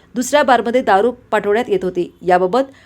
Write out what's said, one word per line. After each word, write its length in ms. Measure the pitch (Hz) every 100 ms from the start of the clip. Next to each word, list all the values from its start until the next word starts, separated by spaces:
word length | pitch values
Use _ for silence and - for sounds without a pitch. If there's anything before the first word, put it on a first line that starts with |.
| _ 247
दुसऱ्या 280 | 247 294
बारमध्ये 380 | 277 240 226 254
दारू 300 | 262 196 233 - -
पाठवण्यात 340 | 214 202 214 247
येत 160 | 185
होती. 340 | 185 180 170 -
याबाबत 500 | 175 180 185 240 269 -